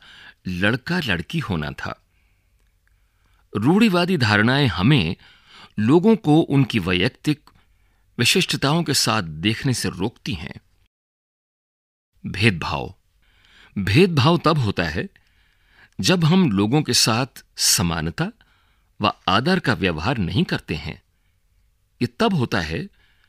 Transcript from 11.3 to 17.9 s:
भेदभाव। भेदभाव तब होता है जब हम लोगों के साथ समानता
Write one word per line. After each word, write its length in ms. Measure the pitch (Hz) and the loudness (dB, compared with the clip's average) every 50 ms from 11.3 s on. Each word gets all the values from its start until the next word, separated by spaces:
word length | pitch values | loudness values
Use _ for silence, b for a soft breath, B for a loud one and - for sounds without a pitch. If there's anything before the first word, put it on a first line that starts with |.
| _ _ _ _ _ _ _ _ _ _ _ _ _ _ _ _ _ _ - | _ _ _ _ _ _ _ _ _ _ _ _ _ _ _ _ _ _ -12
भेदभाव। 680 | 92 87 90 107 117 90 78 - - 78 69 60 - - _ _ _ _ _ b b b b b b b b b b b 202 | -10 -6 -2 0 0 0 -2 -4 -8 -6 -8 -8 -10 -14 _ _ _ _ _ b b b b b b b b b b b -4
भेदभाव 640 | 190 101 101 151 196 180 165 135 113 160 175 160 - | -2 2 4 4 4 4 4 2 2 2 2 2 2
तब 120 | 151 165 147 | 0 0 0
होता 260 | 120 101 - - 87 | 0 -2 -2 -2 -4
है 260 | 82 76 101 175 - b b b b b b b b b b b b b b b b b - | -4 -4 -6 -8 -8 b b b b b b b b b b b b b b b b b -4
जब 240 | - - 185 180 160 | -2 0 2 2 2
हम 260 | 147 185 190 185 131 | 4 4 4 4 2
लोगों 300 | 98 95 104 107 135 156 | 2 2 2 2 2 0
के 120 | 139 - 117 | 0 0 0
साथ 520 | - - 127 110 117 139 - - - - _ _ - | 0 2 2 0 0 -2 -4 -8 -14 -20 _ _ -4
समानता 720 | - - - - 92 85 | -2 0 0 2 0 0